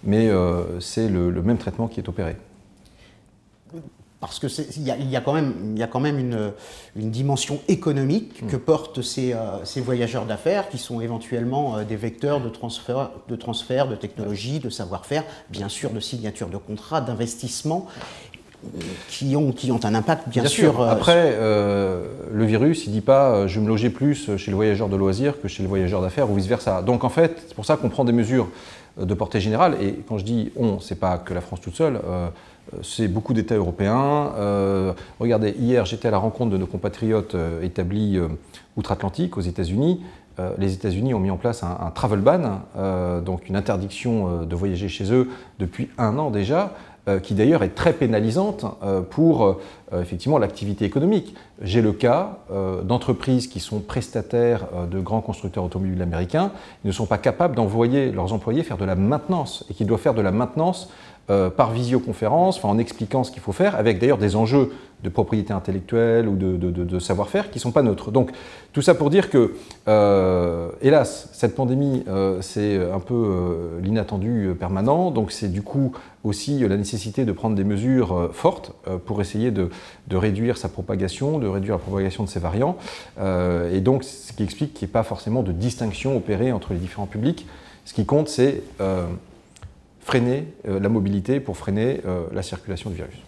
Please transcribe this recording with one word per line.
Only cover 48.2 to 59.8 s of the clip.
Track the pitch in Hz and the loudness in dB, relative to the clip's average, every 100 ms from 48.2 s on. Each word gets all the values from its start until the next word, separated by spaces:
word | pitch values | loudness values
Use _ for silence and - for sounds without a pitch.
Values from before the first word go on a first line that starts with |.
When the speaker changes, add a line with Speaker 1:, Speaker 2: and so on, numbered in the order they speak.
| 110 117 202 214 120 - | 2 0 0 -2 -8 -6
Speaker 1:
euh, | 98 95 | -2 -2
pour, | 90 - 165 151 104 | -2 4 4 6 4
euh, | 92 - - - 90 | 4 -6 -18 -6 -4
effectivement | 90 87 131 147 | -4 -4 0 2
l'activité | 101 - 101 101 101 | 2 -2 -6 0 0
économique. | 139 165 214 - - - - | 2 4 2 0 -16 -20 -10
J'ai | 104 110 | 0 4
le | 110 | 4
cas, | 95 123 139 202 196 - | 4 4 4 0 -8 -8
euh, | 98 95 92 | -4 -2 -2
d'entreprises | 92 120 - 113 - 127 123 | 0 -2 0 -2 2 0 0
qui | - | -10
sont | - 107 | -6 -6
prestataires, | 90 - 107 117 101 120 120 120 95 90 | -4 -6 -4 -6 -2 2 2 2 -2 -6
euh, | 87 | -4
de | 95 | -4
grands | 90 110 | -2 -2
constructeurs | 107 95 95 98 | -2 -6 -6 -4
automobiles | 90 92 95 90 | -4 -2 -2 -2
américains, | 87 85 90 156 196 196 - - 98 | -2 -2 0 0 0 -4 -18 -8 -6
ne | |
sont | 92 110 | -4 0
pas | 101 | 2
capables | 135 120 175 120 | 2 2 2 2
d'envoyer | 107 110 120 139 131 | 0 2 2 4 0
leurs | - 101 | 0 -2
employés | 107 - 123 | -2 -2 -2
faire | 165 90 | -2 -4
de | 95 | -2
la | 185 | 2
maintenance | 196 143 - 180 135 - - | 2 2 0 -2 -2 -8 -12
et | |
qui | 98 | -4